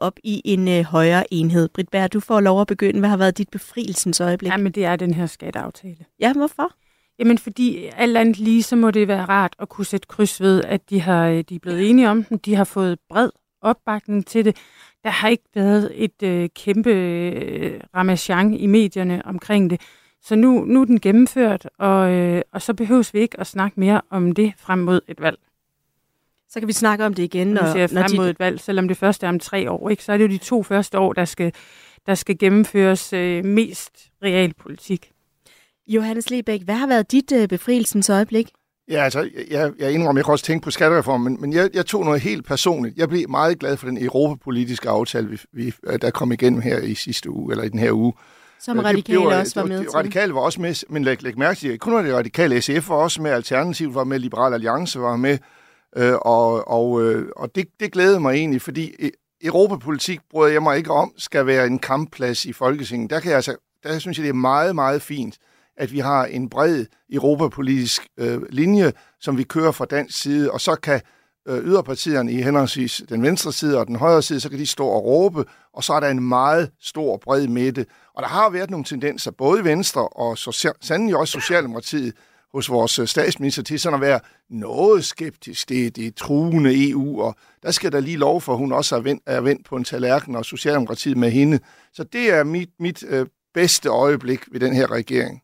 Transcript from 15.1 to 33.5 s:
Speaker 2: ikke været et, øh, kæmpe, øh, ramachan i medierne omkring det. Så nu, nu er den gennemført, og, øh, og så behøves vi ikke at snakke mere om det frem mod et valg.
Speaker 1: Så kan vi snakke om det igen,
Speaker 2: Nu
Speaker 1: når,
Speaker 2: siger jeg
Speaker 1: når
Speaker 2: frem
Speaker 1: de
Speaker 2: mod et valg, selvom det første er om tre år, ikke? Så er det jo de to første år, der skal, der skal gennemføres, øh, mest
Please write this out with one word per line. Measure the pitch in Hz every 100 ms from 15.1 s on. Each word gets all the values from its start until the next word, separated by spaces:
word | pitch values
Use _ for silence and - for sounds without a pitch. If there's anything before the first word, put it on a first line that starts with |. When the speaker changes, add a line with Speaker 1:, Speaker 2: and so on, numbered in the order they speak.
| 180 214
Speaker 2:
ikke | 233 - 208
været | 196 208 202 -
et, | 220 -
øh, | 196 175 175 -
kæmpe, | - 202 233
øh, | 196 180 170 175 - - - - - - 185
ramachan | 185 180 - 180 208
i | 214 202
medierne | 214 202 190 185 175 -
omkring | 185 - 208 180
det. | 175 - _ _ _
Så | - 220
nu, | 254 247 -
nu | 262
er | 254
den | 233
gennemført, | 196 220 254 262 226 196 - -
og, | 196 190 185
øh, | 180 175 175 -
og | 196
så | -
behøves | 208 220 247 220
vi | 208
ikke | 226 -
at | 190
snakke | 196 196 196
mere | 190 208 -
om | 190 175
det | 175 214 -
frem | - 185
mod | 175 180 -
et | -
valg. | 156 - _ _ _ _ _ _ _ _ _ _ _
Speaker 1:
Så | 226
kan | 214
vi |
snakke | 202 220 208 214
om |
det | 185
igen, | 175 180 185
Speaker 2:
Nu |
Speaker 1:
når, | 208
Speaker 2:
siger | 165 185
jeg | 180
Speaker 1:
når | 180
Speaker 2:
frem | 190
Speaker 1:
de | 196
Speaker 2:
mod | 180
et | 170
valg, | 185 -
selvom | - 190 185
det | 185
første | 190 190 180
er |
om | 175
tre | - 196 -
år, | 180 202
ikke? | 208
Så | -
er | 208
det |
jo | 214
de | 190
to | - 247
første | 190 202 196 196
år, | 190
der | - 175
skal, | - 170 - - - - _ -
der | 190
skal | - 180
gennemføres, | 190 202 208 202 190 190 -
øh, | 185 180 175
mest | 190